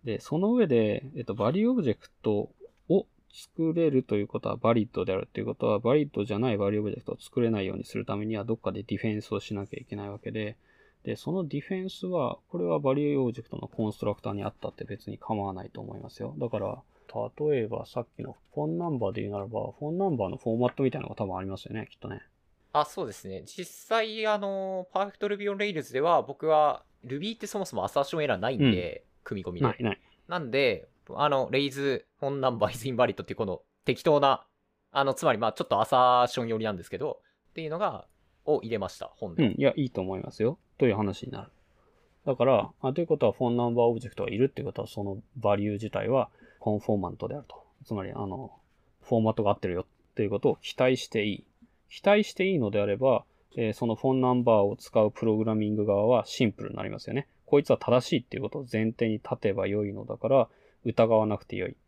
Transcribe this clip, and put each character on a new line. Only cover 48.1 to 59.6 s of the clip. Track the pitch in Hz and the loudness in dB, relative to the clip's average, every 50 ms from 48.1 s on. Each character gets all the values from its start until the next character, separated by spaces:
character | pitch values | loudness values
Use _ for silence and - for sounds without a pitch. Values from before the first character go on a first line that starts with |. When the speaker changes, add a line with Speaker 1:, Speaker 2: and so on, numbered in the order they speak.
Speaker 1:
あ | - - 104 | -8 -8 -8
の、 | 98 92 - 131 - - _ _ _ _ _ _ _ _ _ | -6 -8 -8 -10 -14 -18 _ _ _ _ _ _ _ _ _
フ | - - 123 | -4 0 2
ォ | 113 | 4
ー | |
マ | 110 110 | 4 2
ッ | 113 | 2
ト | - | 2
が | 107 101 | 2 2
合 | 101 | 2
っ | - | 2
て | - 95 | 0 -4
る | 87 | -4
よ | 90 | -4
っ | - _ _ _ _ _ _ | -6 _ _ _ _ _ _
て | - | -2
い | 110 | -2
う | 98 | 0
こ | 101 98 | 0 2
と | - 135 | 2 2
を | - | 0
期 | - - - - | 0 -6 -14 0
待 | - 127 127 131 | 2 4 4 4
し | 123 - - | 2 -2 -4
て | - 117 104 | -2 0 0
い | 107 | 0
い。 | 95 - - _ _ _ - _ _ _ _ _ | -2 -6 -10 _ _ _ -20 _ _ _ _ _
期 | - - | -20 0
待 | - 196 208 214 208 | 4 4 4 6 4
し | - - | 0 -2
て | - 185 | -2 0
い | 190 190 | 0 2
い | 156 | 2
の | 117 101 | 0 2
で | 101 104 | 2 0
あ | 104 | 2
れ | 101 101 | 2 0
ば、 | 104 127 135 123 - - _ _ _ _ _ _ | 2 4 4 4 4 0 _ _ _ _ _ _
え | - 117 107 | -2 -2 -2
ー、 | |
そ | 101 - 123 | -2 -2 -2
の | 117 110 | -2 -2
フ | - - 135 | 0 0 2
ォ | |
ン | 131 131 | 2 4
ナ | 127 127 | 4 4
ン | 127 127 120 | 4 4 6
バ | 120 113 107 101 | 6 6 6 6
ー | |
を | 101 101 | 4 0
使 | - - - - 117 | -4 -12 0 4 4
う | 107 107 | 4 4
プ | - - - | 2 0 2
ロ | 113 107 | 2 2
グ | 107 110 | 2 2
ラ | 113 110 | 2 2
ミ | 107 107 104 | 0 0 0
ン | 107 | 0
グ | 107 104 | 0 2
側 | 107 98 101 104 | 2 4 4 4
は | 113 127 113 104 | 4 4 4 2
シ | - - - 131 | -2 0 2 2
ン | 107 | 2
プ | - - 107 | 2 -2 -10
ル | 104 | -10
に | - | -8
な | 104 101 | -8 -8
り | 98 | -8
ま | 104 104 | -8 -10
す | - - | -10 -6
よ | 110 | -6
ね。 | - - _ _ _ _ | -6 -6 _ _ _ _
こ | - - 143 | 4 4 4
い | 147 | 6
つ | - | 4
は | 120 - | 2 2
正 | - - 117 127 123 | 4 2 2 2 2
し | - 175 117 | 2 -2 -2
い | |
っ | - | -2
て | _ - | _ -8
い | - | -6
う | |
こ | - 110 | -6 -6
と | - 147 | -8 -8
を | 135 123 | -8 -4
前 | - 110 110 113 | -2 0 0 0
提 | 113 - 117 113 | 0 0 -2 0
に | 110 | 0
立 | 107 - - 123 - | -4 -4 -6 -6 -2
て | - 107 98 | 0 -2 0
ば | 101 | 0